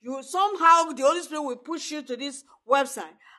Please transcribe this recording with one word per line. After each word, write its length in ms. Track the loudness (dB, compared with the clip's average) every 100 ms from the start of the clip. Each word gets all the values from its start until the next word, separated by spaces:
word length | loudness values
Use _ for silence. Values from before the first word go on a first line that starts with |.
you 200 | -12 -12
somehow 680 | -6 -2 0 2 6 6 4
the 120 | 0
Holy 180 | 2 2
Spirit 200 | -2 -8
will 140 | -6 -8
push 340 | -10 -10 -8
you 120 | -10
to 140 | -10 -8
this 280 | -8 -12 -18 _ 0
website, 360 | 2 2 -6 -14 -18 _